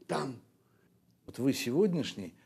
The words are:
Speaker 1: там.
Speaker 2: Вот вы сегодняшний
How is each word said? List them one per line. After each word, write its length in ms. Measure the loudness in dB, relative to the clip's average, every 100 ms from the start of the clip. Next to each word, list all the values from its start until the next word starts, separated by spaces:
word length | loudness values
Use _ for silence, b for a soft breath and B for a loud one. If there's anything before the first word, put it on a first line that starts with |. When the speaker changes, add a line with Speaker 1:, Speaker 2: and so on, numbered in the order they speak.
| -4
Speaker 1:
там. 300 | -4 -2 -6 -16 _ _ _ _ _ _ _
Speaker 2:
Вот 140 | -14 0
вы 160 | 0
сегодняшний 800 | 2 0 4 4 2 -2 -6 -12 b